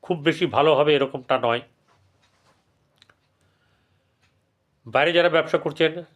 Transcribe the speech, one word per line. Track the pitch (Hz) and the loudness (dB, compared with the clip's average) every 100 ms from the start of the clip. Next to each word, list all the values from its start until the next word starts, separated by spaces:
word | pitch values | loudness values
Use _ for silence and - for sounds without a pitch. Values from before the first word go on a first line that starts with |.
খুব | - 175 | -6 -4
বেশি | 147 156 175 | -2 -2 -2
ভালো | - 151 139 | 2 2 4
হবে | 147 147 | 2 2
এরকমটা | 135 135 127 131 | 0 -6 -4 -2
নয়। | 117 117 123 _ _ _ _ _ _ _ _ _ _ _ _ _ _ _ _ _ _ _ _ _ _ _ _ _ _ _ _ _ _ _ 120 | -2 -4 -6 _ _ _ _ _ _ _ _ _ _ _ _ _ _ _ _ _ _ _ _ _ _ _ _ _ _ _ _ _ _ _ -6
বাইরে | 113 156 | -2 0
যারা | 170 175 | 2 2
ব্যবসা | 160 160 170 | 0 0 -2
করছেন | 165 147 160 165 165 | -4 -2 -2 -2 -16